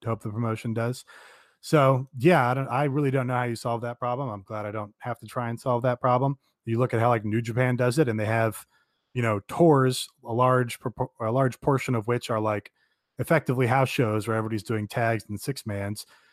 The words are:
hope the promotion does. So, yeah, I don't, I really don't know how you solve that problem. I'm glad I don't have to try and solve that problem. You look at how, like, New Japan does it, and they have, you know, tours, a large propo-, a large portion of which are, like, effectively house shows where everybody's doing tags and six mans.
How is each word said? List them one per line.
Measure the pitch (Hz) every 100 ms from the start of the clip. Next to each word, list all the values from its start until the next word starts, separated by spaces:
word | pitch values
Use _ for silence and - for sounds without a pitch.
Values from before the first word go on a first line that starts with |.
hope | 117 110
the | 113
promotion | 107 113 110 113
does. | 113 120 131 - - - - _ _ -
So, | 156 135 131 139 123
yeah, | 151 165 123
I |
don't, | 131 131
I | 123
really | 147 139 139
don't | 135 123
know | 123
how |
you | 123 117
solve | 123 117
that | 120 120
problem. | 123 123 135
I'm | 104
glad | 98 107 104
I |
don't | 107 104 -
have | 123 117
to | 110
try | 131 120
and | 113
solve | 131 120
that | 127 123
problem. | 127 123 139 139 _ _ 113
You | 113
look | 127
at | 113
how, | 120
like, | 117
New | 104 110
Japan | 117 113 127 123
does | 127 135
it, | 127
and | 107
they | 107
have, | 113 113 - - _ _ _ _
you | 123
know, | 117 101 -
tours, | - 170 139 131 127 - _ -
a |
large | 117 127 127 123 -
propo-, | 123 - 127 -
a | 110
large | 127 131 -
portion | 151 135 - 117
of | 104
which | 120 -
are, | 110
like, | 107 104 - _ _ _ _ -
effectively | - 160 - 127 120
house | 135 131
shows | - 113 107 107
where | 110
everybody's | 110 110
doing | - 110 104
tags | 123 113 110 -
and | 101
six | - 131 110
mans. | 101 101 107 - _ _